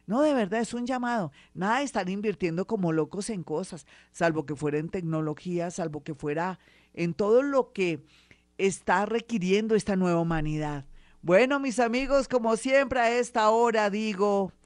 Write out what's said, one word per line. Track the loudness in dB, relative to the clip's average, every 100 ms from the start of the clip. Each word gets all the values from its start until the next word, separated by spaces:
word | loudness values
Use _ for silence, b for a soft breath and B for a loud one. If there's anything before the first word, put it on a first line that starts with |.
| -2
No, | 2
de | 2
verdad, | 2 0 -2
es | -4
un | -4 -4
llamado. | -4 -2 -2 -4 B B
Nada | -4 -2 0
de | -2
estar | -4 -4
invirtiendo | -2 -4 -2 -2 -2 -4
como | -2 0
locos | 0 -2 -6 -6
en | -8
cosas, | -6 -6 -6 -14 -20 B B
salvo | -2 0 0 -4
que | -4
fuera | -2 -2
en | -4
tecnología, | -6 -4 -4 -4 -6 -6 -4 -4
salvo | -6 -8 -8
que | -10
fuera | -8 -4 -4 -4 -8 b b b
en | -4 -4
todo | 0 4 4
lo | 4 0 0
que | -2 -2 -2 -8 b b b b -2
está | 0 0 0 2 2
requiriendo | -4 -2 -2 2 2 4 0
esta | 2 0
nueva | 2 2
humanidad. | 0 -2 -2 -4 -4 -8 -12 b b b
Bueno, | 4 4 4 2
mis | -2 0
amigos, | 0 0 2 0 2
como | 0 0 0
siempre | 2 2 2 2
a | 2 2
esta | 0 2 4
hora | 4 4 2 0
digo, | 0 -2 0 2 2 -2 _